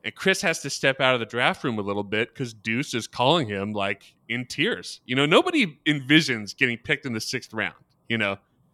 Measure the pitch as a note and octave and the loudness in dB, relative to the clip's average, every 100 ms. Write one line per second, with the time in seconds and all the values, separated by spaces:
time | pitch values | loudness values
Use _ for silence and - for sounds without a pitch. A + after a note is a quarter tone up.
0 | F#2+ - F#3+ F#3+ G3 E3 - - C#3 C3 | -10 -2 0 2 0 -2 -4 -2 0 2
1 | C3 B2+ A2 A#2 C3+ F#3 D3+ A2 G2+ G2+ | 2 2 0 0 0 0 -4 -2 -2 -4
2 | G2+ G#2+ G#2+ - B2 A2 A2 A2+ - A#2+ | -2 -2 -2 -4 -8 -6 -4 -2 -2 -6
3 | G#2 - B2 E3+ A#2 G2+ G2+ G#2 G2 G#2 | -6 0 2 2 0 -4 -4 -2 -4 -4
4 | - _ - A#2+ B2+ - F3 - - - | -12 _ -8 -8 -6 -2 -2 -2 -10 -16
5 | - B2+ C#3+ G3+ F4+ E4+ G3+ B2+ - D3+ | -4 0 6 6 4 2 0 -2 -2 -2
6 | B2+ D3+ C#3 A#2 G2+ - C3 A#2 - C#3+ | 4 4 6 -2 -4 0 0 0 -4 -4
7 | C3+ A2 - B2+ - A2 F#2+ - _ _ | -4 -6 -4 -8 -8 -6 -6 -8 _ _
8 | _ A#2 G#2 G2 _ _ _ | _ 0 0 -2 _ _ _